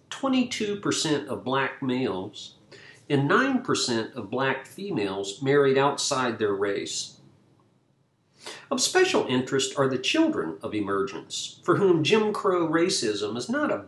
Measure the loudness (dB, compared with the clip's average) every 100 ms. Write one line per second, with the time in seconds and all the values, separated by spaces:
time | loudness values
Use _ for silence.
0 | -18 -6 0 0 0 -2 -4 -4 -2 0
1 | 0 -2 -2 -6 -2 -2 -2 -4 -4 0
2 | 0 -2 -6 -12 -18 -20 -20 -20 -20 -16
3 | -2 0 2 2 2 0 0 -2 0 -2
4 | -4 -8 -6 -2 -2 -4 -8 -12 -6 -2
5 | -2 -4 -6 -4 2 4 6 6 4 2
6 | -2 0 0 0 0 0 0 -2 -4 -8
7 | -10 -14 -20 _ _ _ _ _ _ _
8 | _ _ _ _ -18 -14 -6 -2 2 4
9 | 4 2 2 0 0 0 0 0 0 0
10 | 0 2 2 0 -4 -6 -6 -4 -2 0
11 | -2 -6 -12 -10 -10 -4 0 4 6 4
12 | 4 4 2 0 0 2 2 2 2 0
13 | -2 -2 -4 -4 -4 -2 -2 -2